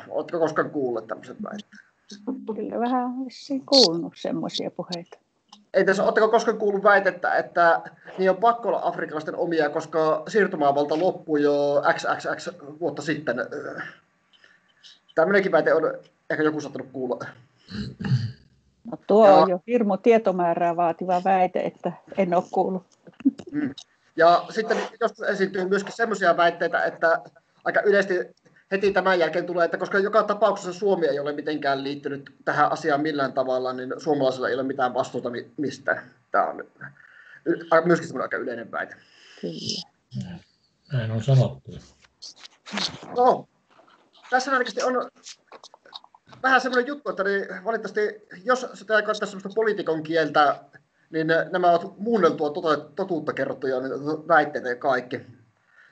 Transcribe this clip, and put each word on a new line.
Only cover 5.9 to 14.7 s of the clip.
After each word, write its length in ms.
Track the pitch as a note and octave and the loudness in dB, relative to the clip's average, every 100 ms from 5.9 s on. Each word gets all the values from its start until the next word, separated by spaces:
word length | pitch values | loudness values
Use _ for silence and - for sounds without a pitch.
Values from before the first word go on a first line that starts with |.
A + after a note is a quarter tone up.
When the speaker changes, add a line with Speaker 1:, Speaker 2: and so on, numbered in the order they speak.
| G3 | 2
Speaker 1:
ootteko 300 | A3 A3+ G#3+ | 2 4 4
koskaan 280 | A3+ A3+ G3+ | 4 2 0
kuullut 260 | G#3 G3 | 0 2
väitettä, 520 | G3+ G3 F#3+ F3+ - - | 4 4 2 -2 -2 -2
että 460 | - F3 E3+ E3 - - - - | -2 2 4 4 -2 -20 -14 -2
niin 120 | F#3+ | 0
on 80 | F#3 | 4
pakko 300 | A3+ A#3 G3 | 2 2 0
olla 140 | D3+ | -2
afrikkalaisten 520 | E3+ E3+ D#3 D3+ D#3+ - | -2 -4 -6 -8 -8 -4
omia, 340 | E3+ E3 D3 | -2 2 0
koska 540 | D#3+ D#3 D#3+ D#3 D#3 - | 0 -2 0 2 0 0
siirtomaavalta 720 | - D3 E3 C#3+ C#3 D3 D#3 | 0 2 2 2 2 0 0
loppui 420 | F3+ F3 - D3+ | 0 -2 -2 0
jo 420 | D3 C#3+ C#3+ C#3+ - | 2 2 2 2 2
X 120 | - - C#3+ | 0 -2 -4
X 100 | D#3+ D#3 | -4 -8
X 140 | - - - D3+ | -10 -14 -16 -6
vuotta 220 | E3 D3 | -6 -4
sitten? 340 | D3 D3 C#3 B2 - C#3+ C#3 D#3+ - - _ _ _ _ _ _ _ | -6 -4 -4 -4 -6 -8 -10 -12 -14 -16 _ _ _ _ _ _ _